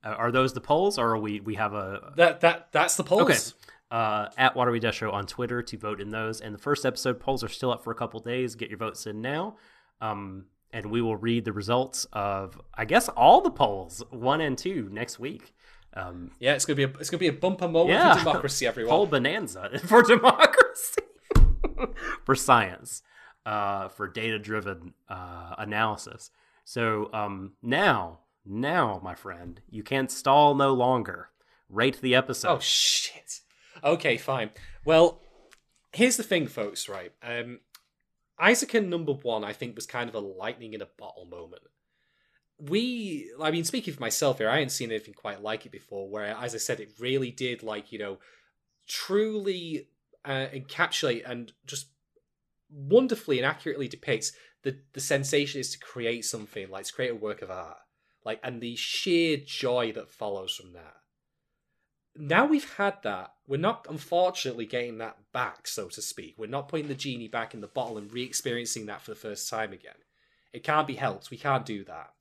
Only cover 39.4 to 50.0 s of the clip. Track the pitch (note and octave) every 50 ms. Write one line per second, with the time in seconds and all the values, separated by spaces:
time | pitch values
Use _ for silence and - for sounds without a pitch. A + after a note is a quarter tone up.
39.4 | G#2 G2+ G#2 - C#3 A#2+ G#2+ A2 G#2+ - - B2 A#2+ A#2 A2 A2 G#2 G2 F#2+ F#2
40.4 | F#2+ A2+ B2 A#2+ A#2+ A2 G#2+ G#2 G2+ - _ - G#2+ F#2 - - F2+ F2 F2 F2
41.4 | E2+ E2 F2+ - _ _ _ _ _ _ _ _ _ _ _ _ _ _ _ _
42.4 | _ _ _ _ D3+ C#3+ E3+ G#3 A#3+ B3+ B3 A#3 G#3+ G3 D#3+ C#3 E2+ F#2 A#2 C3+
43.4 | D#3 D#3 D#3+ E3+ E3+ E3 - B3+ - F#3 D3 - B2+ A2+ - - D#3 C#3 C3 -
44.4 | A2+ G#2+ B2 D3+ C#3+ B2+ - - B2+ A2+ A2+ G#2+ - - G2+ _ _ G#2+ G2+ G2
45.4 | G2+ G#2 A2 A2 - A#2 - F#2+ _ _ G#2 G2 G2 G2 G2+ G#2 G#2 G#2 A2 A2
46.4 | B2 B2 A2+ A2+ - - B2 G#2+ G#2+ G#2+ _ - A#2 B2+ C3 C3+ C3 B2 B2 -
47.4 | C3 B2 A#2+ A#2 - A2 G#2+ G#2 G#2 - A#2+ G#2 G#2 G2+ G2 - _ - _ _
48.4 | _ _ _ _ _ _ _ _ _ - - - - - F#3+ G#3 G#3+ A3 G#3+ G#3+
49.4 | G3 G3+ F#3+ F3+ E3+ E3 D#3+ C#3 - _ _ _